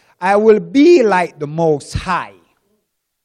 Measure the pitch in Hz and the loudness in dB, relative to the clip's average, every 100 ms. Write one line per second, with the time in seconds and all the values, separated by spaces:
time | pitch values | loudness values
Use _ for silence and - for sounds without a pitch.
0 | _ _ 185 202 220 214 170 240 311 339 | _ _ -2 2 2 2 0 2 4 4
1 | 220 185 175 - 147 156 165 147 - - | 2 0 -4 -8 -10 -4 -2 -2 -6 -10
2 | 185 170 110 95 _ _ _ _ _ _ | -8 -8 -10 _ _ _ _ _ _ _
3 | _ _ | _ _